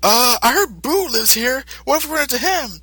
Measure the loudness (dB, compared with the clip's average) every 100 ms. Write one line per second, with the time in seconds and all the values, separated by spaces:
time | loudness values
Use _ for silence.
0 | 4 4 4 2 2 2 0 -2 -2 -2
1 | 0 -2 0 2 0 -4 -8 -14 -2 -2
2 | 0 -4 -2 -2 0 -2 -4 -12